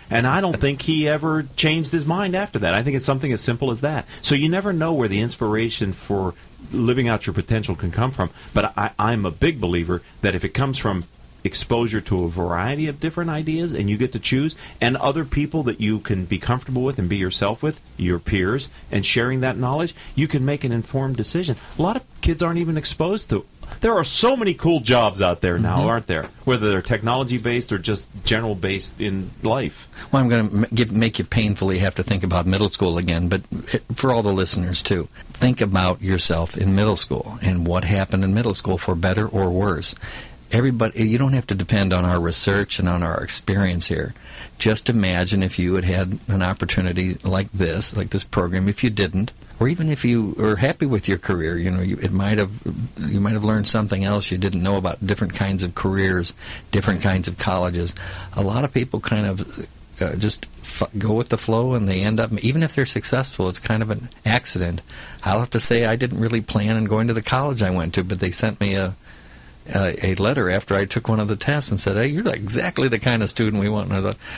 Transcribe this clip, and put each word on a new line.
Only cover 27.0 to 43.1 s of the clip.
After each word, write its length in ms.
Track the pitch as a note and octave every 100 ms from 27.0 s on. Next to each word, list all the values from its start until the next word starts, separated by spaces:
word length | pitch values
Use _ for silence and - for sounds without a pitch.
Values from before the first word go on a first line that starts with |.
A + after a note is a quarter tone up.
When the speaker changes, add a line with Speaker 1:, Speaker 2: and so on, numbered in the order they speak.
| A2 B2+ B2+ B2 A2+ A#2+ A#2+
Speaker 1:
or 60 | G2+
just 280 | E2+ G2+ - -
general-based 800 | - A2 A2+ G2 F#2+ F#2+ - -
in 300 | G#2+ G2 F2+ -
life. 460 | A2 B2+ A2+ - - - -
Speaker 2:
Well, 100 | C3+
I'm 60 | B2
gonna 160 | A#2
m-, 220 | G#2+ G2+ A2
give, 200 | A#2 A#2
make 260 | G#2 A2+ -
you 60 |
painfully 540 | F#2 - G#2+ G2+ F#2+ F2+
have 180 | G2 -
to 80 |
think 180 | F#2 G2
about 240 | F#2 F2+ F2
middle 220 | F#2+ G#2
school 300 | - F#2 E2+
again, 300 | F2 E2+ E2+
but 120 | F#2+ - - -
it, 100 | A#2+ - -
for 160 | C3
all 100 | A#2
the 100 | G#2
listeners, 480 | F#2+ F#2 - F2+ F2+
too, 260 | - F#2+ - - -
think 280 | - B2+ B2
about 420 | G#2 F#2+ F#2 F2+
yourself 540 | F#2+ F#2 - E2 E2 -
in 200 | G2 G2
middle 200 | G#2+ F#2+
school 400 | - B1 - G#2
and 240 | F#2 F2+ E2+
what 160 | F2+
happened 400 | F2 G2 F#2+ F#2+
in 100 | G2
middle 220 | G2+ A#2
school, 240 | F#2+ - F#2
for 160 | -
better 320 | F2 F#2 F#2+ G#2+
or 240 | G#2 F#2+
worse. 460 | F2+ G2+ D#2 - - - - - - -
Everybody, 540 | A2 C3 A#2+ A2 A2+ A2
you 80 | A#2+
don't 160 | C3+
have 140 | C3 -
to 80 |
depend 400 | G2 - G#2+ G2
on 100 | F#2
our 160 | F2+ F2
research 580 | E2+ - - G2 G2 -
and 80 | F2+
on 160 | F2
our 200 | E2